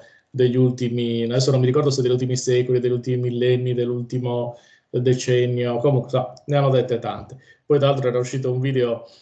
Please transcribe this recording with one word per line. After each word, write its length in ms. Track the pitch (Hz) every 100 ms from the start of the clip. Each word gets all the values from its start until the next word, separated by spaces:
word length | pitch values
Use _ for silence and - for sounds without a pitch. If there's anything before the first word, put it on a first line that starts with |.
| - _ _
degli 260 | 127 123 127
ultimi, 680 | 127 127 120 120 117 117
adesso 280 | 117 127 135
non 80 | 131
mi 60 | 127
ricordo 240 | 143 139
se 100 | 131
degli 100 | 123
ultimi 240 | 127 127 127
secoli, 440 | - 123 127 123
degli 120 | 123
ultimi 260 | 123 127 123
millenni, 560 | 123 120 123 123 127
dell'ultimo 840 | 123 120 123 120 127 123 120 120 - _ _ _
decennio, 880 | 127 127 123 - 123 123 123 123 120
comunque, 280 | 143 127 -
insomma, 280 | 127 - - -
ne 120 | 143
hanno 120 | 139
dette 280 | 131 113 113
tante. 400 | 113 107 107 131 _ - -
Poi 120 | 147
tra 120 | 139
l'altro 200 | 135 127
era 80 | 123
uscito 340 | 123 135 127
un 80 | 127
video 460 | 135 127 120 117 - -